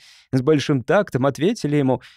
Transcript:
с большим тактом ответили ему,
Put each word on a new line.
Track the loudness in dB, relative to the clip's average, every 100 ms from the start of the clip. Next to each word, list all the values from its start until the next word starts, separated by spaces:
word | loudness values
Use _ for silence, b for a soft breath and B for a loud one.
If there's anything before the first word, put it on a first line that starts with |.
| B B B
с | -2
большим | 2 2 2 -2
тактом | 0 0 0 -2 -2
ответили | 0 -2 -2 -2 0
ему, | 0 -2 B